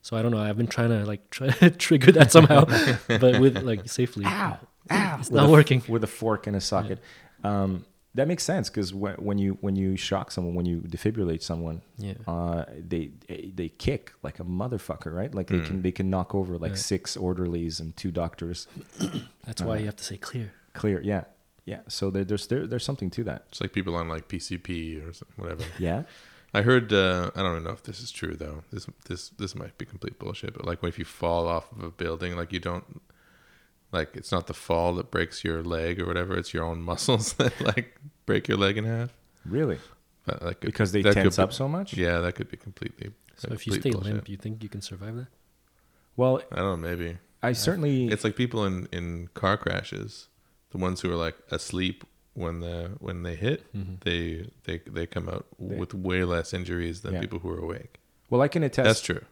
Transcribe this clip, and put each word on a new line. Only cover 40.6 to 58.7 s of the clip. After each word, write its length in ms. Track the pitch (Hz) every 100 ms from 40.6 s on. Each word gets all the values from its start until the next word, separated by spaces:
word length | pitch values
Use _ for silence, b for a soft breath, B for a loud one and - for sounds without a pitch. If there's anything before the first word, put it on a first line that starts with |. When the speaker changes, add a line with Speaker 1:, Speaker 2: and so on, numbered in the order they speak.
Speaker 2:
Because 320 | - - 101
they 80 | 101
Speaker 3:
that 140 | 101
could 80 | 98
Speaker 2:
tense 140 | 95 90
Speaker 3:
be 40 |
Speaker 2:
up 120 | 95
so 140 | - 135
much? 260 | 170 196
Speaker 3:
Yeah, 240 | - 87 85
that 140 | 87
could 160 | - -
be 80 | -
completely, 540 | - - - - 101 - _ -
Speaker 1:
So 120 | -
Speaker 3:
like, 100 | 110
Speaker 1:
if 60 | -
you 60 |
Speaker 3:
complete 180 | 101 139
Speaker 1:
stay 40 | 104
Speaker 3:
bullshit. 140 | 98
Speaker 1:
limp, 160 | 107 -
you 80 | 98
think 260 | 110 110
you 60 | 110
can 140 | 104
survive 340 | - 98 101 113
that? 120 | 131 _ _ _ _ _ _ _ _ -
Speaker 2:
Well, 260 | 127 131 -
Speaker 3:
I 40 | -
don't 260 | 98 87
know, 60 | 82
maybe. 280 | 87 85 87 _ _
Speaker 2:
I 100 | 120
certainly 560 | 120 - 180 147 135 120
Speaker 3:
It's 160 | 107
like 120 | 110 -
people 300 | 120 110 101
in, 220 | 92 92
in 380 | 87 87 85 85
car 240 | - 95 104
crashes, 720 | - 92 - - 107 - - _ _ _ _
the 60 | 98
ones 220 | 92 92
who 100 | 90
are, 60 | 85
like, 200 | 82 - -
asleep 540 | 85 - 92 92 90 - _ _
when 260 | - 85 85
the, 320 | 85 85 85 101
when 260 | - 87
they 120 | 87 82
hit, 340 | 107 151 - 101
Speaker 1:
Mm-hmm. 180 | 92 92
Speaker 3:
they, 440 | 87 87 82 80 101 _
they, 140 | - 87 -
they 160 | 101 85
come 220 | 87 87
out 160 | 87 - -
Speaker 2:
They 180 | 90 98
Speaker 3:
with 160 | 90
way 320 | 95 92 92
less 300 | 90 85 82
injuries 480 | 92 90 87 85 85
than 100 | 95
Speaker 2:
Yeah. 80 | 90
Speaker 3:
people 200 | 95 87
who 100 | 87
are 80 | 82
awake. 400 | 82 - - - _ _ _
Speaker 2:
Well, 100 | 123
I 80 | 139
can 140 | 175
attest 240 | 143